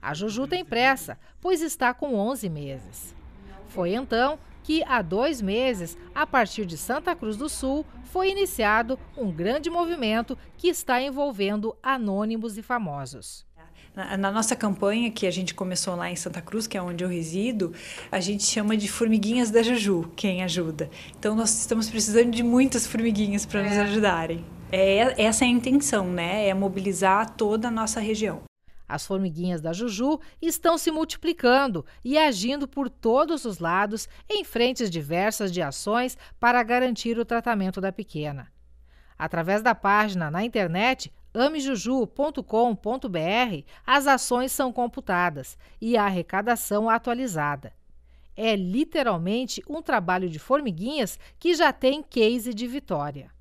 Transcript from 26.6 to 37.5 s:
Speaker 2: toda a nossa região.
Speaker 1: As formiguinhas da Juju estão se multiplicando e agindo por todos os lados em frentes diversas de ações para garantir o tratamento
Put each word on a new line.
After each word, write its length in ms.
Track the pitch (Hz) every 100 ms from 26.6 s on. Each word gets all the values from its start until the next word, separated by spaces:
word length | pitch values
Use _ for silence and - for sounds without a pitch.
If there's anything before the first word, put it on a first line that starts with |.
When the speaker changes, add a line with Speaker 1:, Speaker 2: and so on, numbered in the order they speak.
| 196 190 190 175 190 196 220 -
Speaker 2:
toda 320 | 214 214 240
a 20 |
nossa 300 | 226 220 240
região. 400 | 214 214 214 160 - _ - - -
Speaker 1:
As 220 | - -
formiguinhas 540 | 196 190 156 175 175
da 100 | 156
Juju 480 | 175 240 196 254 311 - -
estão 360 | 330 - 339 330
se 140 | -
multiplicando 960 | 311 320 - 311 339 240 254 277 180 - -
e 140 | 240 294
agindo 500 | 311 208 220 285 277
por 220 | - 262
todos 560 | - 226 240 302 320 240
os 140 | 175
lados 500 | 165 180 208 214 - - -
em 140 | 427
frentes 460 | 359 - 240 254 226
diversas 640 | 165 143 170 202 214 202
de 80 | 175
ações 560 | 151 135 - 226 254 - - -
para 240 | 240 247
garantir 540 | 226 247 254 233 233 233
o 60 |
tratamento 560 | 233 233 233